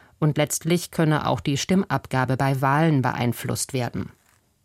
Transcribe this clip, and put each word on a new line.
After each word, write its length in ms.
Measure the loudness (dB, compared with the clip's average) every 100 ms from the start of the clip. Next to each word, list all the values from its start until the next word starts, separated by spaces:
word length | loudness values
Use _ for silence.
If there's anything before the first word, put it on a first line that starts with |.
| -20 _
und 180 | 0 0
letztlich 520 | -2 -2 -2 -2 -2
könne 360 | 0 2 2 0
auch 140 | -2
die 160 | -2 -2
Stimmabgabe 800 | 0 0 2 -4 -2 -2 0 2
bei 240 | 0 2
Wahlen 420 | 2 4 4 4
beeinflusst 720 | 2 0 -2 -2 -4 -6 -4
werden. 380 | -4 -4 -6 -10 -14 _ _ _ _